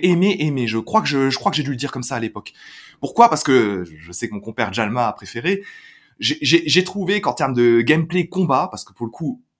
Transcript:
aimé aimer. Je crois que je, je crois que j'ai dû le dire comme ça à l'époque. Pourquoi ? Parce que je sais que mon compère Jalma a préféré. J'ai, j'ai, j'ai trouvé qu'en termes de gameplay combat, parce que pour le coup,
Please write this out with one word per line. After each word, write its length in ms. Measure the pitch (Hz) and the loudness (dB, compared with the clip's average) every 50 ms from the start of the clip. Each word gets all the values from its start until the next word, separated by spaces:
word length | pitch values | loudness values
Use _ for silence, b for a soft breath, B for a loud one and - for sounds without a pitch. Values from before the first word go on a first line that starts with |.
| - | 2
aimé 320 | 190 175 170 185 208 185 - | 2 4 4 4 2 2 2
aimer. 300 | 151 151 143 131 120 110 | 0 -2 0 -2 -2 -2
Je 100 | 107 113 | -2 -4
crois 220 | 113 - 135 131 | -2 0 0 0
que 60 | 139 139 | 0 0
je, 220 | 147 139 135 135 | 0 0 0 0
je 80 | 127 - | 0 -2
crois 120 | - 202 | -2 -2
que 60 | 151 | -2
j'ai 80 | 156 135 | -2 -2
dû 60 | 139 | -4
le 60 | 135 | -4
dire 140 | 120 139 139 | -6 -6 -8
comme 140 | - 131 123 | -6 -8 -6
ça 100 | - 135 | -6 -4
à 60 | 117 | -4
l'époque. 320 | 113 110 - 110 - - - B B B B B B B B B | -4 -6 -6 -10 -14 -16 -18 B B B B B B B B B
Pourquoi ? 280 | B 139 - - 240 - | B 0 4 6 6 6
Parce 140 | 160 135 | 6 2
que 420 | - 147 131 123 110 101 101 92 87 82 78 78 | 2 4 4 4 4 4 0 -4 -6 -8 -12 -18
je 140 | 82 87 | -16 -14
sais 160 | 87 - 120 - | -10 -8 -6 -6
que 60 | 104 | -6
mon 60 | 101 | -8
compère 320 | - 113 - - 113 95 | -10 -8 -6 -4 -4 -4
Jalma 360 | 95 117 110 104 117 123 120 107 | -2 -2 -2 -2 0 -2 -2 -2
a 40 | |
préféré. 520 | - - 104 - - 120 127 175 196 196 202 B B B B B B B B B B B | -4 -6 -12 -12 -10 -6 -2 -2 -2 -2 -4 B B B B B B B B B B B
J'ai, 180 | - - 311 - | -4 -4 -4 -2
j'ai, 200 | 147 131 160 170 170 | 0 2 2 2 2
j'ai 200 | 151 123 190 185 | 2 0 0 0
trouvé 360 | - - 202 185 175 208 208 | 0 -2 -4 -2 -2 -2 0
qu'en 120 | - 139 | 0 -2
termes 220 | 123 - 151 131 127 | -2 0 -2 0 2
de 260 | 120 120 117 117 117 | 4 4 6 4 4
gameplay 480 | 117 135 151 165 160 165 180 185 170 - | 4 4 2 2 2 0 0 -2 -2 -2
combat, 400 | - 185 185 139 131 135 170 180 | -2 -2 0 2 2 0 0 -2
parce 140 | 107 - - | -6 -10 -14
que 80 | - | -14
pour 120 | - - 117 | -12 -10 -10
le 60 | 110 | -10
coup, 320 | - - 165 139 - - _ _ _ | -8 -8 -6 -6 -8 -8 _ _ _